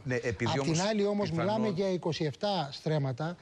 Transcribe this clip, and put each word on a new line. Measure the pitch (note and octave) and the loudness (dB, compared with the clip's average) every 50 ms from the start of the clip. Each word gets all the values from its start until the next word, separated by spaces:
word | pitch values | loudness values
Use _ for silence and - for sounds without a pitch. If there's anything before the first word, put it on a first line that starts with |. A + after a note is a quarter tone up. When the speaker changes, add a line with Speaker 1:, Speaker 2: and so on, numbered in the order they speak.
| - | -4
Speaker 1:
Ναι, | B2+ B2 | -2 -2
επειδή | A#2+ - B2 G#2+ - A#2+ | 0 0 -2 -2 0 0
Speaker 2:
Απ' | G#2+ | 0
την | G2+ - | 0 2
Speaker 1:
όμως | C3+ E3 D#3+ D#3+ | 2 2 2 2
Speaker 2:
άλλη, | F#3 G#3 A3 G#3 G3+ | 2 2 2 2 2
όμως, | G3+ G#3 G3+ G3+ D#3 | 2 2 0 0 0
Speaker 1:
πιθανόν | D#3+ E3 - F#3+ G#3+ | 0 0 0 0 0
Speaker 2:
μιλάμε | A3 A3 G#3+ F3+ | 2 0 0 0
για | E3 G3 F#3+ | 0 0 0
είκοσι | F#3 E3+ - F3 D3 - E3 | 0 0 0 -2 -2 0 -2
εφτά | D3 - - - G#3 G3 F3 D3 C#3 | -2 -2 -2 -2 0 0 0 -2 -4
στρέμματα, | C#3 - - D#3+ D#3 D3+ C#3 C3+ B2 - D#3 E3 F3+ - | -6 -6 -2 0 0 2 2 0 -2 -2 -4 -6 -6 -8